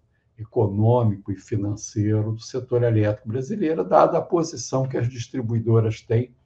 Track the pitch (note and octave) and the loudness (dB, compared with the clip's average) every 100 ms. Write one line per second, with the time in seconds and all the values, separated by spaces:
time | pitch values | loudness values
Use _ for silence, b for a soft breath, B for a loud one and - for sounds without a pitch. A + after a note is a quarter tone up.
0 | _ _ _ - A2 - G#2 G2 A2 B2 | _ _ _ -18 -6 -2 0 2 4 4
1 | A#2 G2 - F#2+ - G#2+ G2+ G#2+ - A2+ | 2 0 -6 -10 -4 -4 -4 -6 -8 -2
2 | G#2 G#2+ G#2+ A2+ - C3 A#2 A#2+ A#2+ A2 | 0 0 0 -6 -8 -8 -2 0 2 2
3 | G#2 G#2+ A2+ B2 C3 G#3 D#3 E3 F#3 D#3 | 2 0 -4 -6 -4 -2 -2 -2 2 4
4 | D#3+ E3 - F3 D#3 C3 - C3 C3 - | 4 2 0 0 0 -6 -4 -2 -2 -2
5 | A#2+ B2+ A2+ C3 A2+ A#2 A2+ A2+ A2 A2 | -4 -4 -8 -6 -2 -2 2 4 4 -2
6 | - A#2 B2+ _ | 0 0 0 _